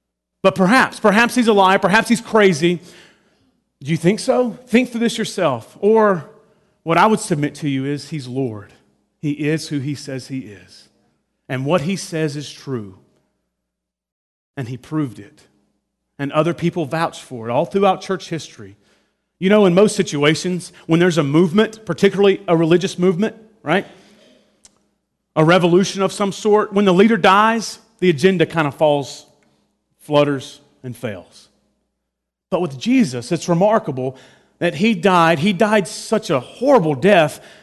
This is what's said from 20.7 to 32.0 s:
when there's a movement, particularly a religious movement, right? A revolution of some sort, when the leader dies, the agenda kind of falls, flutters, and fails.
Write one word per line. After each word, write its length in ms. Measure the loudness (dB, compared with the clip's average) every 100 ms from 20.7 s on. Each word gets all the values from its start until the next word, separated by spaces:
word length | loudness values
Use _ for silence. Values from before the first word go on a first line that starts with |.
| -12 -2
when 140 | 2
there's 180 | 2 2
a 60 |
movement, 640 | 0 2 2 2 0 -2 -10
particularly 560 | 0 0 2 2 2 0
a 80 | 0
religious 440 | 2 2 0 -2
movement, 360 | 0 0 -2 -6 -20 _
right? 240 | -4 -4 -4 -14 _ _ _ _ _ _ _ _ _ _ _ _ _ 0
A 80 |
revolution 600 | 4 4 4 2 2 -2
of 100 | -4
some 180 | -2 -6
sort, 400 | -2 0 2 2
when 140 | 0 2
the 80 |
leader 240 | 4 4 4
dies, 600 | 4 4 4 0 -6 -12 _ -2
the 120 | 0
agenda 340 | 2 2 2 0
kind 220 | 0 -2
of 80 | 0
falls, 500 | 0 0 -4 -14 -20 _ _ _ _ _ _ _
flutters, 640 | -2 2 2 -2 -8 -20 _ _
and 120 | -16 -12
fails. 540 | -12 -12 -16 -20 _ _ _ _ _ _